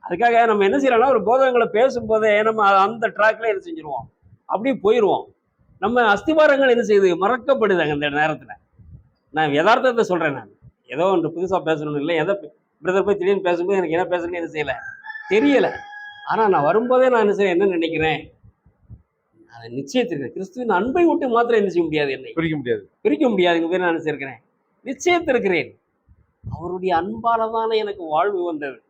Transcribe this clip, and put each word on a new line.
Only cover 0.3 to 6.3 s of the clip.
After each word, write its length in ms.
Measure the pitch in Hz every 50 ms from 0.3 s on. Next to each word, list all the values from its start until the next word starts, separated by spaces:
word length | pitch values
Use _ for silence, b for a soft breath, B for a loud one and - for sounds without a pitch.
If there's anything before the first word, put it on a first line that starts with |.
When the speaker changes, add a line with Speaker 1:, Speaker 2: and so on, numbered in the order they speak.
| 233 226 233
Speaker 1:
நம்ம 180 | 226 214 208 196
என்ன 120 | 196 233
செய்யறோம்னா, 320 | 285 277 262 240 226 240 277
ஒரு 140 | 262 240
போதகங்களை 440 | 190 202 240 262 269 262 247 240 233
பேசும்போதே 760 | - - 208 247 269 233 240 226 208 220 214 214 220 208 208
நம்ம 240 | 214 220 220 220 208
அந்த 420 | 196 196 196 190 208 226 226 226 214
ட்ராக்ல 380 | - - 208 220 220 214 226
என்ன 140 | 226 208 190
செஞ்சிருவோம்? 500 | - 170 165 160 151 151 139 120 117 - _ _ _ _ - _ _
அப்படியே 360 | - - 190 220 269 262 139
போயிருவோம். 420 | 180 202 226 247 214 185 147 117 - - _ _ _ _ _ _ _ _ _ _
நம்ம 360 | 180 208 240 247 240 214 202
அஸ்திவாரங்கள் 560 | 202 - -